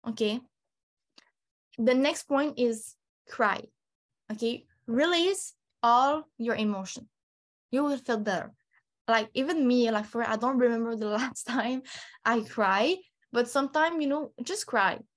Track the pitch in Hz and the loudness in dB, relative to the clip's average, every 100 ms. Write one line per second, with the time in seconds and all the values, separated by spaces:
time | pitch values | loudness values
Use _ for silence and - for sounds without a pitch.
0 | - 220 214 233 - _ _ _ _ _ | -10 -2 -2 -2 -8 _ _ _ _ _
1 | _ _ _ _ _ _ _ - 226 254 | _ _ _ _ _ _ _ -2 2 4
2 | 285 330 - 277 294 240 240 220 - - | 2 -2 -2 0 0 0 0 0 -10 -18
3 | _ _ - - 214 - - _ _ _ | _ _ -18 -2 0 -2 -10 _ _ _
4 | _ _ _ 214 233 247 _ _ - 233 | _ _ _ -4 -4 -4 _ _ -4 2
5 | 330 339 359 392 - _ _ _ 233 240 | 2 4 2 0 -8 _ _ _ 4 6
6 | 269 302 302 _ 233 220 214 202 190 - | 4 0 -6 _ -4 0 -2 -4 -8 -14
7 | - _ _ _ _ _ _ 254 294 277 | -18 _ _ _ _ _ _ -2 0 -2
8 | - 220 208 175 - _ _ _ _ _ | -2 -2 -2 -4 -6 _ _ _ _ _
9 | - 226 220 - 269 330 254 247 226 214 | 0 0 0 -4 -2 2 4 4 4 0
10 | 214 233 233 220 240 262 247 233 233 226 | -4 -4 -2 0 0 4 4 2 -2 -4
11 | 208 214 262 - - 247 226 262 254 - | -2 -2 -2 -6 -4 -2 -2 -4 -6 -16
12 | - - 226 233 214 - 196 190 254 370 | -18 -6 -2 0 -2 0 2 2 2 0
13 | - _ _ 233 240 277 277 311 320 330 | -6 _ _ 0 0 0 0 2 2 2
14 | 285 294 294 - 247 403 - 233 196 - | 0 -2 -4 -10 -6 -6 -2 2 2 0
15 | - | -12